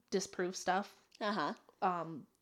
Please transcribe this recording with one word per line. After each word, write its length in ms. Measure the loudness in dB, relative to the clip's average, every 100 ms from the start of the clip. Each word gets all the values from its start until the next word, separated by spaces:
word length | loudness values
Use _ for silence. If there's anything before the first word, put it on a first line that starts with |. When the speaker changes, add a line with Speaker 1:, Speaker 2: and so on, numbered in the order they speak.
| -2
Speaker 1:
disprove 460 | -2 -2 -2 -2 -2
stuff. 380 | 2 2 0 -10 _ -4
Speaker 2:
Uh-huh. 320 | -2 2 0 -2 _ -2
Speaker 1:
Um, 400 | 0 2 -2 -6 -12 _